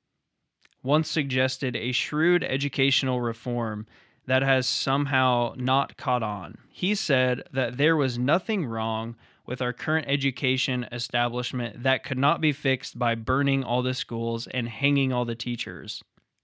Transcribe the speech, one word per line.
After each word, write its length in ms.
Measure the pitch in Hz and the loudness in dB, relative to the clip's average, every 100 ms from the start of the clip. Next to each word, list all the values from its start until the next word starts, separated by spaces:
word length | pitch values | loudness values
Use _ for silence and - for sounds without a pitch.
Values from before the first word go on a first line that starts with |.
| _ _ _ _ _ _ _ _ | _ _ _ _ _ _ _ _
once 260 | 135 151 156 | 2 2 2
suggested 680 | 165 139 127 131 - 131 120 | -2 0 2 0 0 -4 -2
a 160 | 117 | -2
shrewd 500 | 123 - 151 165 180 | -2 -2 0 2 2
educational 800 | - 135 139 - 135 135 131 127 | 2 -2 -2 2 2 2 0 0
reform 640 | 120 110 127 120 113 104 107 - _ _ - | -2 -4 -4 -2 -2 -4 -10 -16 _ _ 0
that 160 | 131 | 2
has 240 | 135 131 127 | 4 2 2
somehow 880 | - - 139 143 135 131 123 120 - | -2 0 0 2 2 4 4 0 -2
not 400 | 127 135 135 - | 2 2 0 -4
caught 280 | - 123 | -2 0
on. 340 | 110 101 85 - - | 0 -4 -10 -16 -20
He 240 | - 185 208 | -4 -2 -2
said 480 | - 131 127 127 - | 2 2 2 0 -2
that 240 | 135 120 123 | -2 -2 2
there 200 | 151 160 | 2 4
was 220 | 131 120 | 2 2
nothing 480 | 127 175 - 208 131 | 2 2 0 -2 -2
wrong 480 | 113 110 110 113 113 - _ - | -2 -2 -2 -4 -10 -18 _ -10
with 160 | - | -4
our 100 | 123 | -4
current 360 | 120 - 156 147 | -2 -2 -2 0
education 800 | 139 135 127 127 127 - 123 120 | 0 0 0 0 0 0 -2 -4
establishment 960 | 120 - 120 120 120 120 127 120 - | -8 -4 0 0 -2 -4 -4 -4 -2
that 180 | 131 131 | 0 0
could 160 | - 131 | -2 0
not 220 | 139 160 | 2 4
be 100 | 156 | 0
fixed 480 | 135 135 131 - 127 | 0 0 0 -4 -2
by 160 | 120 | 0
burning 480 | 117 113 135 139 135 | 0 0 2 4 2
all 200 | 131 123 | 2 0
the 120 | 127 | 0
schools 540 | 127 - 117 117 117 - | -2 -4 -4 -2 -4 -4
and 200 | 127 117 | -4 -4
hanging 440 | 113 143 143 135 | -2 2 2 2
all 120 | 123 | 0
the 100 | 117 | 0
teachers. 680 | 117 123 120 - 90 104 - - _ _ _ | -4 -6 -6 -6 -8 -10 -12 -14 _ _ _